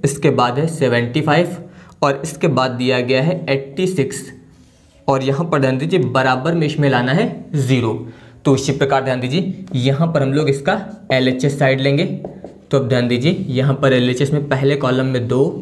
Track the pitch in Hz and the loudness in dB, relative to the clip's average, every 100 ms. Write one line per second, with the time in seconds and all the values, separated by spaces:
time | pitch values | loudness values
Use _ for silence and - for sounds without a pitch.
0 | 143 - 151 120 123 123 165 - 135 120 | 0 0 0 2 0 0 -4 0 0 0
1 | 117 120 151 151 175 - - - - - | 0 -2 2 2 0 -4 -14 -20 -20 -2
2 | 143 139 160 - 175 131 131 120 123 127 | -2 0 -6 -2 0 2 0 0 0 0
3 | 123 127 156 165 - 139 - - 185 185 | 2 2 2 -2 -2 -4 -4 -4 -2 0
4 | 131 - - - - - - _ _ _ | -2 -4 -12 -18 -20 -20 -20 _ _ _
5 | - 135 131 135 - 151 131 131 143 185 | -2 0 0 -2 0 2 2 0 0 0
6 | 123 127 131 127 151 170 147 - 143 123 | 2 2 2 0 0 0 0 2 2 2
7 | 123 151 240 - - 151 127 131 113 113 | 2 0 0 -4 -6 -4 2 2 2 -4
8 | - - - - - 131 - 139 139 139 | -8 -16 -20 -4 2 2 2 0 2 0
9 | 131 127 127 151 180 - - 131 127 135 | 0 -2 -2 -2 -2 -6 -6 -2 0 2
10 | 165 156 135 139 143 139 - 208 - - | 2 2 2 0 0 0 0 -2 -4 -16
11 | - 131 127 127 143 143 139 135 135 143 | -2 2 2 2 0 2 2 2 2 2
12 | 190 - - - - - - 139 123 123 | 0 -4 -10 -14 -18 -20 -2 0 2 0
13 | 120 120 139 190 - 131 139 131 139 127 | 2 2 0 0 -2 0 0 2 2 4
14 | 123 123 139 151 147 131 139 143 127 127 | 2 0 0 0 -2 0 2 0 0 0
15 | 131 127 113 127 160 - | 0 -2 0 0 0 -2